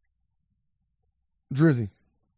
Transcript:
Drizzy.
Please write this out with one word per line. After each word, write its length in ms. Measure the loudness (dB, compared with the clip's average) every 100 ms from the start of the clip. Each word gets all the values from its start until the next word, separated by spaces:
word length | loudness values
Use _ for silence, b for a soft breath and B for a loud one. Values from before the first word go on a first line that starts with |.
| _ _ _ _ _ _ _ _ _ _ _ _ _ _ _
Drizzy. 360 | 0 2 0 -6 -12 _ _ _